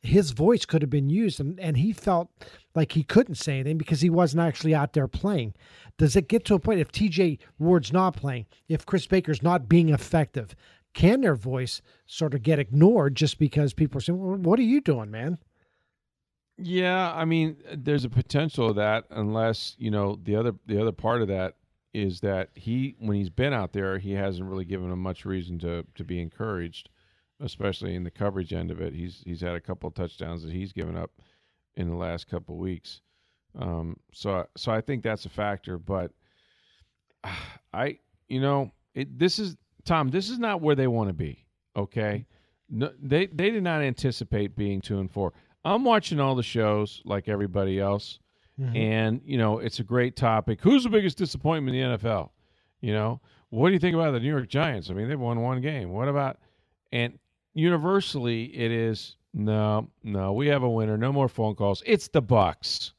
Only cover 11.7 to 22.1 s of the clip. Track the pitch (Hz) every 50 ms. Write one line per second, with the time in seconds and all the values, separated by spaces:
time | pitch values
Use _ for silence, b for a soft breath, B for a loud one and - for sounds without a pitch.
11.7 | - - b b b b b b - - 160 151 127 123 110 151 160 143 143 95
12.7 | 117 143 156 196 240 214 147 143 135 - 151 147 - - 156 143 - 151 147 135
13.7 | - - 156 139 - 139 113 - 175 185 190 185 190 196 180 165 196 247 254 220
14.7 | 254 294 269 - 147 120 110 104 107 110 120 151 180 160 _ _ _ _ _ _
15.7 | _ _ _ _ _ _ _ _ _ _ _ _ _ _ _ _ _ - 185 170
16.7 | 180 180 185 180 180 185 185 170 - 165 160 165 165 165 160 160 151 143 - -
17.7 | - 151 123 143 147 143 120 123 110 123 127 - - 143 156 160 - - 120 113
18.7 | 107 101 104 107 107 113 - _ - 117 107 104 107 113 113 113 110 - - -
19.7 | - _ 120 113 107 104 101 98 104 98 90 104 104 107 117 120 104 - _ -
20.7 | 104 101 110 113 92 - - 110 117 120 113 95 98 95 92 92 - _ _ _
21.7 | _ _ _ _ _ 113 101 98